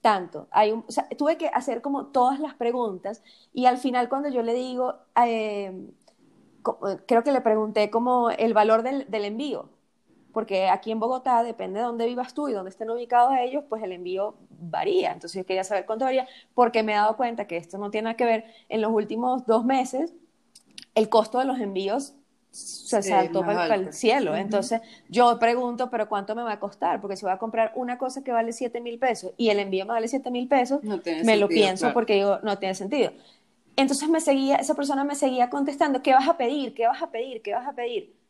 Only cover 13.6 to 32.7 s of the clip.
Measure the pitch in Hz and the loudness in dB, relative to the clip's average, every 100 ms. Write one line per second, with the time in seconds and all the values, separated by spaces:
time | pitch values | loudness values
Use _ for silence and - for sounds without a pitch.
13.6 | 294 220 208 180 180 185 208 - _ - | -6 -8 -6 -8 -6 -4 -4 -8 _ -16
14.6 | 170 - - 359 - 165 170 190 185 185 | -8 -4 0 2 0 -4 -10 -10 -4 -4
15.6 | 185 202 180 220 262 262 254 - _ - | -2 -4 -2 -2 0 0 -2 -12 _ 4
16.6 | 240 233 220 208 214 226 240 233 208 170 | 4 4 2 2 2 2 -2 -2 -6 -8
17.6 | 165 196 202 214 226 226 240 220 220 - | -8 -10 -6 -4 -4 0 2 2 -2 -20
18.6 | _ 220 214 220 214 220 254 254 247 226 | _ -2 2 0 0 -2 -2 -2 2 2
19.6 | 240 269 262 254 339 - _ _ _ - | 4 0 0 -4 -6 -8 _ _ _ -20
20.6 | _ - - - 214 226 214 247 262 254 | _ -20 -4 0 4 2 2 -2 -2 -2
21.6 | 208 190 196 240 277 _ _ _ _ - | -4 -4 -2 -4 -6 _ _ _ _ -18
22.6 | - - - 220 196 185 170 180 185 208 | -16 -16 -2 -2 2 2 2 0 0 0
23.6 | 196 208 185 - 214 269 196 160 202 208 | 2 2 0 0 2 2 2 -2 0 -2
24.6 | 240 226 - - _ 226 240 233 233 240 | 0 -4 -6 -20 _ 4 4 6 2 2
25.6 | 247 240 254 240 214 208 196 226 233 208 | -2 -4 -4 -2 -2 -4 -4 -6 -6 -6
26.6 | 202 - 170 185 196 190 196 190 226 226 | -8 -4 -2 -2 -4 -6 -4 -2 -2 0
27.6 | 220 254 247 247 262 269 277 233 233 233 | 0 0 -6 -4 -6 -6 -2 0 0 -4
28.6 | 247 240 240 233 254 220 185 - 226 202 | -6 -6 -8 -2 0 0 -6 0 2 2
29.6 | 196 190 196 233 226 269 247 247 247 277 | 0 -4 -2 -2 -2 -4 -4 -6 2 2
30.6 | 247 285 214 190 170 160 226 208 202 165 | 2 -2 -2 -6 -4 0 2 4 4 4
31.6 | 196 185 - 240 220 202 202 196 220 196 | 4 4 0 0 2 2 4 0 -2 -4
32.6 | 190 | -4